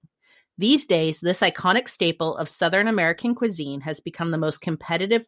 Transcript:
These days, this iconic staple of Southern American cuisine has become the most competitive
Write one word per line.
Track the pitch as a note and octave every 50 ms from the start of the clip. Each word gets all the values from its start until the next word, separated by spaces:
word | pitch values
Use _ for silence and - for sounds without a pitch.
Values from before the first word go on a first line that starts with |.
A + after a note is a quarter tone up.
| _ _ _ _ _ _ _ _ _ _ _
These | - F#3+ A#3 D4 C#4 -
days, | - F#3 E3 D#3+ D#3+ D#3 -
this | E3+ F3 F3+ -
iconic | G3+ F3 - - - F3+ F#3+ A#3 B3 -
staple | - - F#3 E3 D#3+ - E3 D#3+ D3+
of | - D#3
Southern | - - - F3 E3 F3+ G3 G#3
American | A3+ A3 G3 E3 E3 E3+ - - A#3+ A#3+
cuisine | - B3 A3+ F#3+ D#3+ D3 C#3 C#3 C#3
has | C3+ D#3+ D3+ -
become | - E3+ - - E3+ E3
the | E3
most | D#3+ D#3 D#3 - -
competitive | - F3 D#3+ - - - E3 E3+ F#3+ G3+ A3+ A#3 A3+